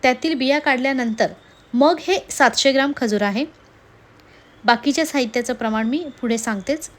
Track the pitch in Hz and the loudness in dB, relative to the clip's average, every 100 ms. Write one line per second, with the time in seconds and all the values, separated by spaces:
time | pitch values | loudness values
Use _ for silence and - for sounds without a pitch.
0 | 262 247 320 311 254 285 294 254 262 269 | 2 2 -2 0 2 2 2 0 0 -2
1 | 233 220 220 - - - - 240 285 330 | -2 0 -2 -2 -20 -20 -6 4 4 4
2 | - 381 - - 262 - 277 269 277 285 | 0 -2 -2 2 2 4 2 2 0 0
3 | 240 208 202 202 320 - - - _ - | -2 0 0 -2 -6 -10 -20 -20 _ -20
4 | - - - - - - - 233 277 285 | -20 -20 -20 -20 -20 -6 0 2 2 0
5 | 320 285 240 240 240 247 226 220 220 285 | 0 0 -2 -2 -4 -4 -2 -2 -2 -2
6 | 330 - 240 226 226 208 190 302 - | -6 -8 -4 -2 -2 -6 -4 -4 -6